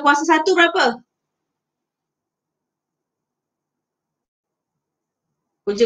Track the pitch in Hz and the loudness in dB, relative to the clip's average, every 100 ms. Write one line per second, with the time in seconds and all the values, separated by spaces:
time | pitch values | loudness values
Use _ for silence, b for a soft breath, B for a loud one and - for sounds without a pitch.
0 | 285 285 320 320 349 349 339 359 254 233 | 0 0 0 0 0 2 2 0 -2 -4
1 | _ _ _ _ _ _ _ _ _ _ | _ _ _ _ _ _ _ _ _ _
2 | _ _ _ _ _ _ _ _ _ _ | _ _ _ _ _ _ _ _ _ _
3 | _ _ _ _ _ _ _ _ _ _ | _ _ _ _ _ _ _ _ _ _
4 | _ _ _ _ _ _ _ _ _ _ | _ _ _ _ _ _ _ _ _ _
5 | _ _ _ _ _ _ - 208 | _ _ _ _ _ _ -6 0